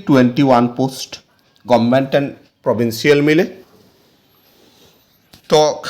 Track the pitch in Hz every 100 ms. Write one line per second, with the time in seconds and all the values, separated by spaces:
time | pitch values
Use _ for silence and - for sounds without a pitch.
0 | - 135 123 120 139 123 120 123 131 -
1 | - - _ _ _ _ - 120 117 131
2 | 135 147 139 - _ _ - 110 120 113
3 | 147 143 147 156 214 - - _ _ _
4 | _ _ _ _ _ _ _ _ _ _
5 | _ _ _ - - 156 151 - -